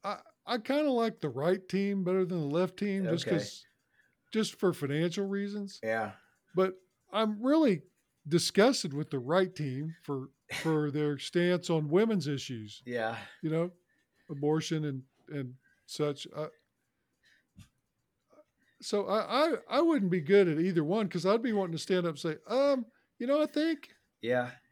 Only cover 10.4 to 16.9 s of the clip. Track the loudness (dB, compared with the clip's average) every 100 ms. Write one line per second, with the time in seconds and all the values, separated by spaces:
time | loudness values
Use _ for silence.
10.4 | _ -6 0 0 0 0 -2 -2 -2 0
11.4 | 2 2 0 0 2 2 4 2 0 -4
12.4 | -6 -10 -10 -14 -8 -4 -2 -4 -12 -8
13.4 | -4 -2 -2 -6 _ _ _ _ _ -2
14.4 | 0 0 0 -4 -4 -6 -12 _ -12 -10
15.4 | -10 -12 _ _ _ -4 -4 -4 -10 -10
16.4 | -10 _ _ _ _